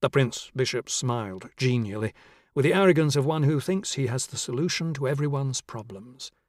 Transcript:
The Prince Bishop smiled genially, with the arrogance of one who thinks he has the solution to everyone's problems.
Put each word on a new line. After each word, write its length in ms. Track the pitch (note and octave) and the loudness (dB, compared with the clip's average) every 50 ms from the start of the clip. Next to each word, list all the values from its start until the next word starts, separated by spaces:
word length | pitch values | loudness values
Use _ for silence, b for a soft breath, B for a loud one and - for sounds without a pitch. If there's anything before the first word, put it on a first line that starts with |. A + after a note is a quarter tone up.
The 80 | - C#3 | 0 2
Prince 440 | - C#3+ C3+ A#2+ - - - - _ | 2 4 2 2 0 -6 -14 -12 _
Bishop 340 | C3 C3+ A#2+ - B2+ - - | -2 -2 0 0 -4 -6 -4
smiled 600 | - - - B2+ A#2+ A#2+ A2+ G2+ F#2+ F#2+ F#2+ - _ | -6 -4 -2 -2 -2 -2 -2 -6 -8 -10 -14 -16 _
genially, 580 | - C3 C3 B2 B2 A#2 G#2 G2 G#2+ A2 A2 - b b b b b b b b | -2 0 2 2 2 0 -2 -4 -4 -4 -4 -6 b b b b b b b b
with 100 | - C3 | 0 2
the 80 | D3+ | 4
arrogance 440 | - F#3 G3 F#3+ F3 C#3+ D#3+ D3+ C#3 | 4 6 6 6 6 6 4 2 2
of 100 | D3 C3+ | 2 2
one 160 | C#3 D#3+ D#3 | 0 2 2
who 160 | D3+ C#3 D#3 D3 | 4 4 4 2
thinks 360 | C3 - F#3 F#3+ - - - | 0 0 -2 -2 -2 -4 -4
he 120 | - C#3 | -2 -2
has 220 | B2 A#2+ C3 - - | -2 -2 -2 -4 -6
the 80 | - | -8
solution 580 | - - - A#2+ A#2+ D#3 F3+ - - E3 E3 D#3+ | -10 -8 -6 -2 -2 -2 0 -2 -2 -4 -4 -4
to 140 | C#3 C3+ B2+ | -2 -2 -2
everyone's 520 | C#3+ C#3 D3 D3 C#3 C#3 C#3 C3+ B2+ - | 0 0 0 -2 0 -2 -2 -2 -4 -6
problems. 680 | - _ - A#2 G#2+ A#2 G#2 G2 G#2 B2 B2 C3 - - _ _ _ | -8 _ -12 -12 -12 -12 -14 -16 -16 -18 -18 -16 -18 -18 _ _ _